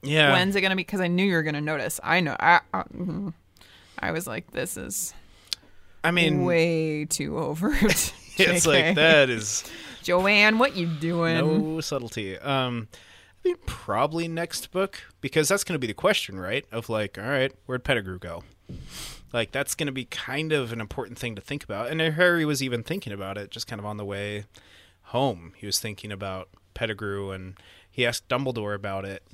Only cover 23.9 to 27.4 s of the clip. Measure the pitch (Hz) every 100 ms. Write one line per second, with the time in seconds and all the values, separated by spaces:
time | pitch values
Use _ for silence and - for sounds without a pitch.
23.9 | 104 101 101 101 104 101 - - - -
24.9 | _ - 120 135 90 82 - 104 - 113
25.9 | 101 107 98 98 95 90 _ _ - 113
26.9 | 104 104 98 98 95